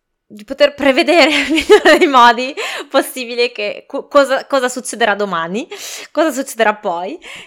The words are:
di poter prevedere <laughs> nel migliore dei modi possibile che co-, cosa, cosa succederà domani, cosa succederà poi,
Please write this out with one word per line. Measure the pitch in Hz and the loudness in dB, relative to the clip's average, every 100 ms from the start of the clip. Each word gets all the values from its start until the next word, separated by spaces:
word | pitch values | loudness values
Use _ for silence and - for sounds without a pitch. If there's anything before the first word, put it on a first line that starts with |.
| _ _ _ | _ _ _
di | 214 | -20
poter | 208 269 285 | -8 0 0
prevedere | - 277 254 - 339 294 | 2 0 0 2 4 4
<laughs> | |
nel | 285 269 | 0 0
migliore | 311 - 415 - 302 | -2 4 4 6 4
dei | 349 | 4
modi | 262 240 233 262 294 480 - 302 | 6 6 4 -4 -8 -10 -10 -4
possibile | 277 - 262 233 240 247 | -4 -2 -8 -8 -4 -4
che | 233 208 - - | -4 -8 -8 -12
co-, | 277 - | -12 0
cosa, | 285 262 262 - | 0 2 -2 -2
cosa | 277 247 | -2 -2
succederà | 254 - 214 226 202 | -6 -10 -2 -2 0
domani, | 202 170 170 202 349 403 - - - | -4 -4 -6 -8 -8 -14 -14 -14 -8
cosa | 294 320 | -2 -2
succederà | 247 - - 214 214 | -2 -8 -2 -2 -2
poi, | 196 170 190 320 - - | -6 -6 -8 -12 -16 -20